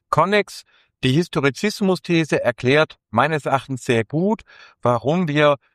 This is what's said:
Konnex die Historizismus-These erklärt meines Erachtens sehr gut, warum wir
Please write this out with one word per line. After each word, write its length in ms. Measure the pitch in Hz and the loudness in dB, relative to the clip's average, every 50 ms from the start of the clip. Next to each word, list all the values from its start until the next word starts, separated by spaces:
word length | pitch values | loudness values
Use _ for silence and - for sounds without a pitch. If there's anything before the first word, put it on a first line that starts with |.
| _ - | _ -4
Konnex 540 | - 147 160 190 208 208 196 - - - - _ _ _ _ _ _ - - | 0 0 2 2 2 0 0 -2 -6 -20 -20 _ _ _ _ _ _ -4 -2
die 100 | 127 131 | 0 2
Historizismus-These 1300 | 156 175 - - 160 135 139 127 - - 208 - - 208 190 185 170 - - 170 165 160 147 170 143 - | 2 0 0 -2 0 0 0 -2 0 -4 -4 -2 -2 0 0 0 -2 -2 -2 0 0 0 0 -2 -2 -2
erklärt 540 | 123 120 - - 123 139 151 156 - - _ _ - | -2 -4 -2 0 2 2 2 2 0 -4 _ _ -6
meines 360 | - 110 131 156 160 151 - | 0 0 0 2 0 -2 -2
Erachtens 380 | 151 131 135 - - 135 120 - | -2 -2 -2 -2 -4 -10 -8 -2
sehr 200 | - 123 113 110 | 0 0 0 0
gut, 380 | - - 156 180 202 220 - - _ - - - - _ _ - | -2 -2 -2 -2 -2 -2 -4 -6 _ -20 -20 -20 -20 _ _ -2
warum 460 | 120 123 117 - 127 156 180 185 151 | 0 0 0 0 0 0 0 0 0
wir 280 | 143 151 151 147 143 - _ _ | 0 2 4 4 2 0 _ _